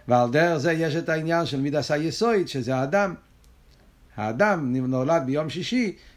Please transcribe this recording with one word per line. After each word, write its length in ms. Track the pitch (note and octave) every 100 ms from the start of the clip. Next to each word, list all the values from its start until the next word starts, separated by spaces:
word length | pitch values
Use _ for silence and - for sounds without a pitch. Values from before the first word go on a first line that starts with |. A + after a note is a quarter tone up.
| -
ועל 240 | B2 A#2+
דרך 260 | C#3 E3+ D#3+
זה 140 | D3+
יש 240 | D#3+ E3 D#3
את 140 | E3+
העניין 360 | D#3+ D#3 E3+ D#3
של 160 | C#3
מידת 300 | C#3+ D3 B2+
היסוד, 560 | D3+ D#3+ - A3+ G#3+ F3
שזה 280 | C#3 A#2+ C3
האדם. 400 | C#3 G3 G3+ E3+ - _ - - - - - _ - -
האדם 580 | G#2+ A#2+ G#3 F#3 C3+ B2+
נולד 480 | B2+ C3 C3 E3 C3
ביום 240 | C#3+ D#3
שישי, 460 | C#3 D#3+ B3 A3 - -